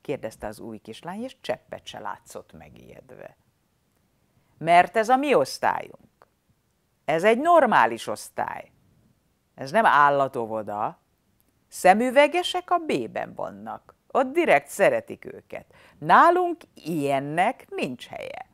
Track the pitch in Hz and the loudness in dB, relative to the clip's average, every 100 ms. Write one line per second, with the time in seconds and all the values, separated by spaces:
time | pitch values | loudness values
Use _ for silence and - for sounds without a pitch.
0 | - 135 113 - 110 107 95 107 - 110 | -10 -12 -12 -14 -14 -14 -16 -18 -18 -18
1 | 165 196 254 - - 127 _ - - 113 | -16 -14 -14 -16 -12 -12 _ -20 -18 -16
2 | 107 - _ - - 80 78 60 62 - | -14 -14 _ -20 -20 -20 -20 -20 -20 -20
3 | _ 50 50 _ _ _ _ _ _ _ | _ -20 -20 _ _ _ _ _ _ _
4 | _ _ _ _ _ _ 156 175 180 226 | _ _ _ _ _ _ 2 4 4 0
5 | 220 262 294 208 131 - 113 - - - | 0 0 2 2 0 -2 -4 -4 -10 -20
6 | _ _ _ _ _ _ _ _ _ _ | _ _ _ _ _ _ _ _ _ _
7 | - 156 196 233 311 349 262 165 113 113 | -4 0 2 2 4 4 6 4 4 0
8 | - 107 - - - - - _ _ _ | -8 -10 -10 -8 -8 -8 -16 _ _ _
9 | _ _ _ _ _ _ 135 180 214 131 | _ _ _ _ _ _ -4 2 4 6
10 | 143 143 135 127 113 110 104 104 117 170 | 4 4 0 -2 -6 -8 -8 -6 -6 -8
11 | _ _ _ _ _ _ _ - 180 196 | _ _ _ _ _ _ _ 0 4 4
12 | 247 247 294 349 349 359 - 349 320 202 | 4 4 4 2 -4 -6 -4 -4 -2 -6
13 | 113 117 113 - 98 98 110 107 _ _ | -4 -8 -10 -10 -12 -12 -16 -16 _ _
14 | _ - 254 302 302 151 - - 180 120 | _ -2 -2 -2 2 2 2 0 2 2
15 | - 107 - - _ - - _ _ _ | -2 -16 -16 -18 _ -18 -18 _ _ _
16 | 147 196 311 349 359 330 - _ - 170 | 2 6 6 4 0 -6 -14 _ -8 -4
17 | 139 139 143 156 196 262 - 381 220 123 | -2 -2 -4 -2 -2 -4 -12 -10 -8 -10
18 | - - - - - | -14 -16 -14 -14 -18